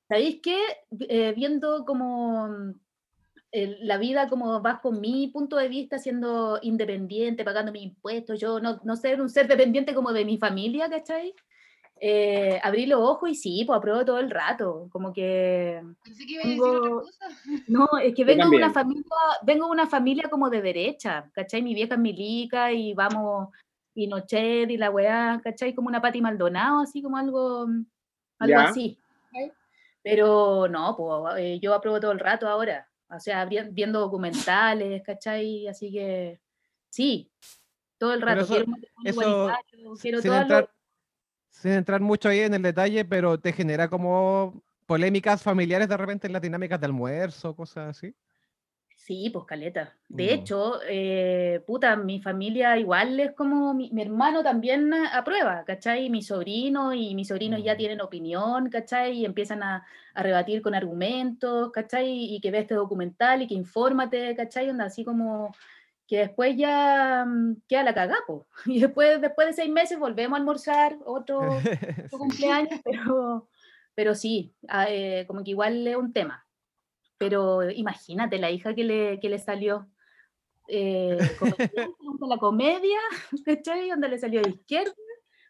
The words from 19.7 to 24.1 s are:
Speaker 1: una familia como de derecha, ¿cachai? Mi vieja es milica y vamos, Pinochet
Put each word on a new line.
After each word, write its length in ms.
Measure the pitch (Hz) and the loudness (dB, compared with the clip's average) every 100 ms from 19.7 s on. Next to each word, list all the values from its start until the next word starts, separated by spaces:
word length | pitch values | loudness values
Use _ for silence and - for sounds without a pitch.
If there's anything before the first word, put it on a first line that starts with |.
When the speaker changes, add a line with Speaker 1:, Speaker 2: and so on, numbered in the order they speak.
Speaker 1:
una 140 | 320 - | 0 2
familia 420 | 269 254 269 302 | 2 2 0 -2
como 220 | 294 262 | -2 0
de 120 | 226 | 0
derecha, 680 | 190 170 220 - 208 151 151 | -2 -2 -4 -4 -6 -6 -8
¿cachai? 300 | - 190 220 | -12 -6 -4
Mi 120 | 240 | -4
vieja 200 | 208 233 | -4 -2
es 60 | 247 | 0
milica 720 | 226 180 208 233 240 247 240 | 0 -2 -6 -6 -4 -2 0
y 200 | 233 214 | 0 -2
vamos, 560 | 196 202 214 208 202 196 _ _ _ _ | 0 0 0 -2 -4 -6 _ _ _ _
Pinochet 760 | 220 202 | -6 -4